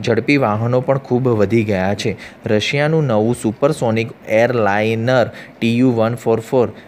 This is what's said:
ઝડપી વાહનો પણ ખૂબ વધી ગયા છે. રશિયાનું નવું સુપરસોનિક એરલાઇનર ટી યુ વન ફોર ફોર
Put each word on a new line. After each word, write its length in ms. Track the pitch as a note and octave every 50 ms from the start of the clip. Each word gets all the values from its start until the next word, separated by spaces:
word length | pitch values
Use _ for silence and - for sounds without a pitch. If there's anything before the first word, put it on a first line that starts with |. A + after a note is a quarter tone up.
ઝડપી 340 | G#2 A#2+ A2+ A2+ A#2+ - C#3+
વાહનો 440 | C#3 C3 G#2+ G#2 G#2+ A#2 A#2+ B2+ B2+
પણ 180 | B2+ - C3+ C3+
ખૂબ 300 | - - B2 B2 C3 B2
વધી 360 | A#2 G#2+ G2+ F#2+ A2+ A#2 G#2+
ગયા 300 | G#2+ G2+ F#2 F#2 G2 G#2
છે. 220 | - - A2+ F#2 - - - - - -
રશિયાનું 580 | - G#2+ G#2+ - - - C#3+ D3 D#3 D#3+ D#3+ D3+
નવું 320 | C3 A2 G#2 G#2+ A#2 B2 -
સુપરસોનિક 680 | - A2 G#2 - C#3+ D3 D3+ - C3+ A2+ A2 A2+ A2+ - - - - -
એરલાઇનર 1000 | A2 A2 A#2+ B2 B2 A#2 G#2+ G2 G2+ G#2+ A2 A2 A2+ A2+ A2+ B2 C3 B2+ A2 A2+ - - - - - -
ટી 180 | A#2 A2+ A#2 A#2+
યુ 120 | B2+ C3
વન 240 | A#2 A2+ A2 A2+ A#2+
ફોર 260 | A#2+ - A#2+ A2+ A2
ફોર 320 | A2+ - C3+ B2+ A2+ G2 - - -